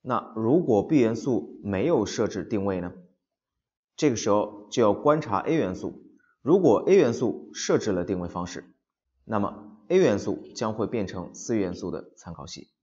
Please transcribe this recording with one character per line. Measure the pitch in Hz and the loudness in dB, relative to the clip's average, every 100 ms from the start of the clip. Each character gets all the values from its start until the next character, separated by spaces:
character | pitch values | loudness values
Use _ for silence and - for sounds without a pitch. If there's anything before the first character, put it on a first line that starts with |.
那 | 131 120 - - | -2 -4 -4 -4
如 | 110 151 | 2 2
果 | 165 107 98 | 4 2 4
B | 160 | 4
元 | 117 117 | 4 2
素 | - 120 - - | -2 -2 -2 -12
没 | 101 95 127 | -4 -2 2
有 | 160 | 2
设 | 101 - 104 | 0 -2 -4
置 | 101 | -4
定 | 82 107 | -4 -2
位 | 98 92 | -2 -2
呢？ | 87 - - _ _ _ _ _ _ _ _ _ | -6 -10 -20 _ _ _ _ _ _ _ _ _
这 | 156 | 0
个 | 113 | 0
时 | - | 0
候 | 104 101 - - | 0 0 -6 -8
就 | - | 2
要 | 110 | 2
观 | 101 143 151 | 4 2 2
察 | 156 98 | 0 -2
A | - 160 | 0 -2
元 | 101 | -2
素， | 92 90 - - _ _ _ | -4 -8 -12 -20 _ _ _
如 | 120 185 | 2 4
果 | 170 101 - | 6 4 6
A | |
元 | 190 139 | 4 4
素 | 113 120 - - | 2 -2 -4 -10
设 | - - 165 | -10 0 0
置 | 110 | 2
了 | 95 | -2
定 | 85 92 | -2 -4
位 | 87 | -4
方 | 90 87 | -8 -8
式， | - - _ _ _ _ _ | -10 -16 _ _ _ _ _
那 | - 107 | -6 -2
么 | 101 - - - _ | -2 -6 -18 -20 _
A | 180 | 4
元 | 165 - | 4 2
素 | 117 95 - | -2 -6 -8
将 | - 110 | -6 -6
会 | 110 101 | -4 -4
变 | 117 92 | -4 -6
成 | 92 87 | -8 -12
C | - - 113 | -14 -4 -2
元 | 92 | -2
素 | 90 92 | -4 -8
的 | 85 - _ | -8 -12 _
参 | - | -18
考 | 82 69 | -14 -14
系。 | - - _ | -16 -18 _